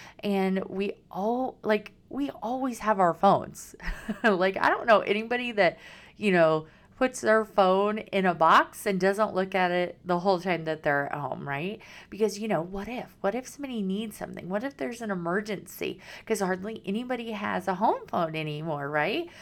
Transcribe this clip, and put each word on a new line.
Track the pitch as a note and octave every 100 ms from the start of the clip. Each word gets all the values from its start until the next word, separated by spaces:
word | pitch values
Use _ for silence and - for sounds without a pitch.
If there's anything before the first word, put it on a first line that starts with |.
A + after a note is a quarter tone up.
| - -
and | G#3 G3 F#3+ F#3+
we | - F#3+ G3+ - _
all, | F3+ G#3 A#3+ C4 -
like, | - G#3+ G#3+ - _
we | B3+ C#4 -
always | A3 C4 C4 A3+
have | G3+ G3+
our | F3+
phones. | E3 G3 D#3+ - - - -
<laughs> | - - - G3+
Like, | A#3 F#3 F#3+ G3
I | -
don't | F#4 -
know | G#3
anybody | - G#3 A3+ B3 B3
that, | G#3 F3+ - - - - -
you | G#3
know, | F3+ D#3+ D#3+ D#3 _ _ -
puts | B3+ B3+
their | A3+ A3
phone | G#3+ - F#3+ F#3+ G#3 G#3+
in | - G3
a | F#3
box | D#3+ D#3+ G#3 E4 - -
and | F#3+
doesn't | F#3+ G3+ A3
look | F3+ F#3+ F#3+
at | F3+
it | F3+ F3 -
the | F3 F3
whole | F#3 F#3
time | F#3 E3+ D#3+
that | D#3
they're | D#3 C#3+ C#3+
at | D3
home, | C#3 - C#3+
right? | C#3 F3 G#3+ - - -
Because, | G3 G#3+ G3+
you | A3
know, | F3
what | E3+ G3 G#3
if? | A#3+ - -
What | G3
if | A3+ B3+
somebody | - C#4 A#3+
needs | F#3+ G3 A3+ -
something? | - F#3 E3
What | G3
if | C4 C4+
there's | C4 A#3
an | A3+
emergency? | F#3+ E3+ F#3 G#3+ F#3 - - - - - -
'Cause | - G#3+
hardly | F#3+ F#3 F#3+ A3+ -
anybody | G3+ B3 B3 A3+
has | G#3 G#3 F#3 F3+
a |
home | F3+ A3+ A#4+ A#4
phone | - E3 D#3+
anymore, | D#3 D3 E3 D3 C#3+
right? | D3+ D#3 C4+ E4+ -